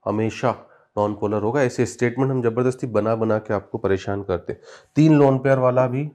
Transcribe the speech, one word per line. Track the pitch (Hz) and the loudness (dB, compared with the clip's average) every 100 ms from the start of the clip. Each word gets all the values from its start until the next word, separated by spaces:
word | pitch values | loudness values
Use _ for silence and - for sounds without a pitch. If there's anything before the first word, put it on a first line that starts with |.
| 110 | -4
हमेशा | 107 110 - 127 107 - _ _ - | -2 -4 -2 -4 -4 -12 _ _ -4
नॉन | 104 | -2
पोलर | 104 104 104 | -2 -4 -2
होगा। | 104 147 | -2 0
ऐसे | 127 - 117 | -2 0 -4
स्टेटमेंट | - 120 117 135 | 0 -4 0 -2
हम | 131 | 0
जबरदस्ती | 117 110 123 123 131 | -2 0 -2 -2 -4
बना | 104 107 113 | -2 0 -2
बना | 113 107 | 0 -2
के | 107 | -2
आपको | 104 - 113 | -6 -4 -6
परेशान | 98 95 - 98 | -2 -2 -2 -8
करते | 101 87 - | -4 -6 -6
हैं। | 107 - - _ - | -14 -14 -20 _ 2
तीन | 156 | 4
लोन | 151 143 131 | 6 6 4
पेयर | 135 135 | 2 2
वाला | 127 127 127 | 2 2 0
भी | 127 147 | -2 -6